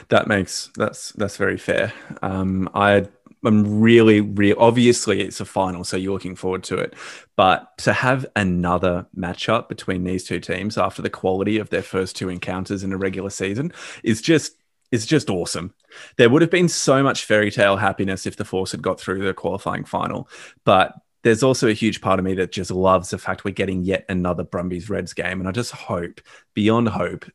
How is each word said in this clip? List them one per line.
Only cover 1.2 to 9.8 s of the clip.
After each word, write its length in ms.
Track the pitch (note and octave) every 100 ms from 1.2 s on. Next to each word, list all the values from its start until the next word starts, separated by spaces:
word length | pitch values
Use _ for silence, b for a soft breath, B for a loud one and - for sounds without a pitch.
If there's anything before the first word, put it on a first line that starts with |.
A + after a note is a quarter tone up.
| G2 -
very 220 | G2 F#2+
fair. 340 | - F2 G#2 B B -
Um, 460 | F#2+ F#2+ F#2+ F#2+ F#2
I, 320 | G2+ G2+ G2+ G2 _ _ _
I'm 360 | A#2+ G#2+ G#2 G#2+
really, 400 | A2+ A#2 A2 G#2
re-, 340 | G#2 G2+ G2+
obviously 640 | - A#2 A#2+ A#2+ A#2+ A2+ G2
it's 200 | F#2 -
a 40 |
final, 400 | G#2 G2+ F#2+ F2
so 120 | F2+ F#2+
you're 160 | F#2+
looking 240 | F#2+ F2+ F2+
forward 280 | F#2 F#2
to 120 | - F2+
it. 180 | E2+ - B B B -
But 400 | F#2 E2+ - -
to 140 | B2+
have 340 | G#2 B2+ C3+ C3+
another 720 | G#2 F#2+ F2 F2 F2 F#2 F2 - -
matchup 520 | F2 F#2 - A#2 -
between 360 | A2+